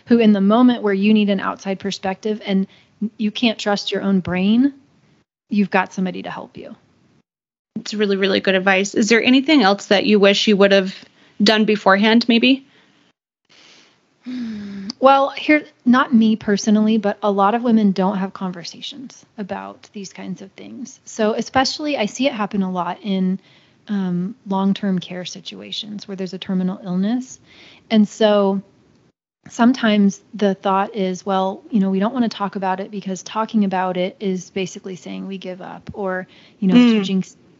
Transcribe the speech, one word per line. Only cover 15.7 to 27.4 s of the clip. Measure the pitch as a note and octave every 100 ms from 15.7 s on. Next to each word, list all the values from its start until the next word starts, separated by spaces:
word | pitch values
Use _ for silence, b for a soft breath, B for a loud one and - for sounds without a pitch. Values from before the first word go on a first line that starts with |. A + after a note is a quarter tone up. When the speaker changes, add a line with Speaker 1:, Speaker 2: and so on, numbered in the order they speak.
| _
Speaker 1:
not | B3 B3+ C#4+
me | A#3+ A3 A3
personally, | - G3+ - G#3+ G#3+ A3
but | G3+ -
a | G#3+
lot | G3 G3 A#3
of |
women | A#3+ A3 G#3
don't | F#3 F#3+ G3+
have | G3
conversations | - F#3 F3+ D#3+ - - C#4+ C4 - _ -
about | G3 G3 G3 G3+ -
these | G#3+ F#3
kinds | - G3 F3+
of | G3
things. | - - A#3 A#3+ - -
So | - G#3+
especially, | A3+ A#3 C4 C4+ - D4+ C#4+
I | G#3
see | - C4+
it |
happen | A#3 G#3 G3+
a | F#3
lot | F#3 F3 -
in, | G#3 F#3+ F#3 F#3+ b b b b -
um, | G3+ F#3 F3 F#3 - G3+
long-term | F#3+ G3 G3 G3+ F#3
care | - F3+ F3
situations | - - G3 G3+ F#3 G#3 G#3 -
where | F#3+
there's | F#3
a | F#3
terminal | - F#3 F#3 F#3+
illness. | G3 F3+ G3 B3 B3+ -